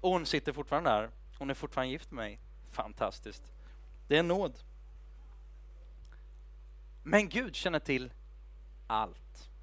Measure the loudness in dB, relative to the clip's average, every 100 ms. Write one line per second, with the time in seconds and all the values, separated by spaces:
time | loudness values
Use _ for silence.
0 | 6 4 4 2 2 -2 2 4 6 6
1 | 4 -6 -16 -6 -2 -2 0 0 0 -2
2 | -6 -4 -4 -6 -14 -16 -8 -4 -4 2
3 | 0 0 -10 -12 -14 -16 -16 -16 -16 -16
4 | 6 6 8 4 2 -2 -14 -16 -16 -16
5 | -16 -16 -16 -16 -16 -16 -14 -14 -14 -14
6 | -14 -14 -14 -14 -14 -14 -14 -14 -14 -12
7 | 8 8 8 2 0 0 2 2 4 2
8 | 2 -8 -14 -14 -14 -16 -16 -16 0 2
9 | 2 -2 -16 -16 -16 -16